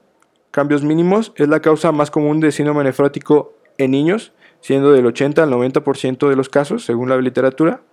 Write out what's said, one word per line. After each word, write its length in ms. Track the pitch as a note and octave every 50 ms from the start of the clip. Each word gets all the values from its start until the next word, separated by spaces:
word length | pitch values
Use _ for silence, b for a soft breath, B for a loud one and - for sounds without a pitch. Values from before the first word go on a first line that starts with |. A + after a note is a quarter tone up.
| _ _ _ _ _ _ _ _ _ _
cambios 340 | - C#3+ C#3+ C#3+ D3 D3 C#3+
mínimos 480 | D3 D#3 E3 E3+ F3 F#3+ A3 A3+ - -
es 120 | - D3+ C#3+
la 120 | D#3 D#3
causa 320 | - D#3+ D#3 D3+ - E3+
más 180 | D#3 D3 D3 C#3+
común 300 | - D#3 D3+ D3 D3+ D#3
de 120 | D#3 D3+
síndrome 320 | C#3+ - D3 D3 D3 D3 C#3
nefrótico 680 | C3 B2+ - C#3+ C#3+ - - - - D3 D3 C3 - - _ _ _ _ -
en 140 | C3+ C3
niños, 420 | C3 C#3 D3 E3 G3 A3+ - - _ b b b b b
siendo 320 | - - C3+ C#3 C#3 C#3+
del 140 | D3 C3 B2
ochenta 360 | A#2 A2+ - C#3 C#3 D3 F3
al 60 | D#3+ D3+
noventa 340 | B2+ B2 B2 C3 C3+ D#3
por 140 | D3 C#3 C3+
ciento 320 | - - C3 C3 B2+ D3 C#3+
de 80 | C3+
los 140 | C3 C3 -
casos, 340 | - C#3+ C#3+ C#3+ G#3 A#3 -
según 240 | - A#2 A#2 B2+ B2+
la 80 | C3
literatura. 640 | C3 B2+ B2+ B2+ B2+ C3 C3 C3 - D#3 E3 B3 - _ _